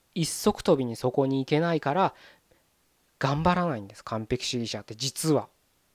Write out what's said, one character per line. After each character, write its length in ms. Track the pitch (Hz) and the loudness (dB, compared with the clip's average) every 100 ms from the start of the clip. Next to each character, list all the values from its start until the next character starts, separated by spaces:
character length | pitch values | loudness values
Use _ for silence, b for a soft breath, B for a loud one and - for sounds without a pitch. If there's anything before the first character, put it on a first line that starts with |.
| _ - | _ -4
一 140 | 160 | -4
足 360 | - - - - | 0 0 0 2
飛 120 | 151 | 2
び 80 | 127 | 2
に 120 | 117 | -2
そ 160 | 127 | -2
こ 140 | 127 135 | 2 2
に 120 | 135 | 0
行 100 | 131 | 2
け 120 | 147 | 2
な 140 | 170 165 | 2 0
い 60 | |
か 140 | 139 156 | 0 2
ら、 200 | 185 B B B B B _ _ _ _ _ _ | 0 B B B B B _ _ _ _ _ _
頑 240 | - 143 | -2 2
張 120 | 175 180 | 2 2
ら 120 | 175 | 0
な 100 | 123 | -4
い 60 | |
ん 40 | 98 | -8
で 80 | - | -16
す、 80 | |
完 240 | - 110 110 | -8 -6 -2
璧 160 | 127 - | -4 -2
主 120 | 123 | -4
義 80 | 117 | -4
者 120 | 110 | -6
っ 40 | - | -10
て。 120 | 110 | -8
実 340 | 131 - 160 | -8 -4 2
は。 180 | 143 - _ _ _ _ | 2 2 _ _ _ _